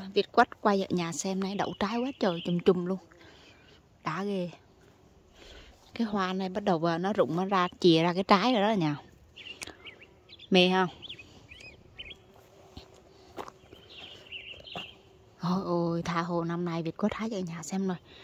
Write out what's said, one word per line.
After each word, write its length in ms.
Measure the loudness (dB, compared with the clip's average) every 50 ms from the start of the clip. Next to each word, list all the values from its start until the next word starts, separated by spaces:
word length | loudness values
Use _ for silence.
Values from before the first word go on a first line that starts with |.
| -6 -2 0
Việt 180 | 0 0 4
Quách 300 | 4 4 4 4 2 0
quay 200 | 2 2 2 2
ở 60 | 2 0
nhà 220 | -2 -2 -2 -2
xem 280 | -4 -6 -6 -4 -4 -2 -4
này, 120 | -2 -2
đậu 180 | -4 -4 -4 -4 -4
trái 180 | -4 -2 -2
quá 140 | -2 -4 -4 -4 -2
trời 220 | -2 0 0 -2 -2
chùm 140 | -2 -2 4
chùm 260 | 4 4 4 4 0
luôn. 120 | -2 -4 -6 -8 -14 -20 -20 -20 -20 -20 -20 -20 -20 -20 -20 -20 -20 -20 -20 _ _ _ _ -8
Đã 200 | -6 -4 -4 -4
ghê. 260 | -2 -2 -2 -4 -4 -8 -14 -20 -20 -20 -20 -20 -20 -20 _ -20 -20 -20 -20 -20 -20 -20 -20 -20 -20 -20 -20 -20 -20 -20 -20 -20 -12 -4
Cái 140 | -4 -2
hoa 260 | -2 0 0 0 0 -2
này 160 | -2 -4 -4
bắt 140 | -4 -2 0
đầu, 260 | 2 2 2 2 0
à, 80 | 0
nó 160 | 0 0 0 2
rụng, 220 | 2 2 2 2
nó 100 | 0 0
ra, 220 | 2 2 2 2 0 0 4
chìa 240 | 6 6 8 8 6
ra 100 | 4 2
cái 100 | 0 4
trái 300 | 4 4 6 6 4 4
rồi 80 | 4
đó 100 | 2 2
nha. 240 | 2 2 2 0 0 -2 -8 -16 -20 -20 -20 -20 -20 -18 -16 -16 -16 -14 -16 -16 -16 -18 -18 -20 -20 -20 -20 -20 -20 -20 _ -20 -20 -20 -2 4
Mê 220 | 6 6 6 6
không? 180 | 4 2 0 0 -4 -10 -14 -16 -16 -16 -18 -20 -20 -20 -20 -20 -20 -20 -20 -20 -20 -20 -20 -20 -18 -18 -16 -16 -18 -18 -20 -20 -20 -20 -20 -20 -20 -20 -20 -20 -20 -20 -20 -20 -20 -20 -20 -20 -20 -20 -20 -18 -16 -16 -16 -16 -18 -20 -20 -20 -20 -20 -20 -20 -20 -18 -18 -18 -20 -20 -18 -16 -16 -14 -14 -16 -18 -18 -16 -14 -14 -12 -14 -14 -18 -20 -20 -20 -20 -20 -20 -20 -12 -6
Ôi, 220 | -2 -2 0 0 0
ôi, 360 | 0 0 0 0 0 -2 -2
tha 200 | -2 -2 -2 -2
hồ 220 | -2 -2 -2 -2 -2
năm 220 | -2 -2 -2 -2
nay 180 | -2 -2 -2 -4
Việt 140 | -4 -2
Quách 160 | 0 0 0 0
hái 160 | -2 -4 -4
ở 80 | -4 -4
nhà 240 | -6 -6 -8 -10 -8
xem 240 | -6 -4 -2 -2
rồi. 100 | -2 -2 -4 -8 -16 -20 -20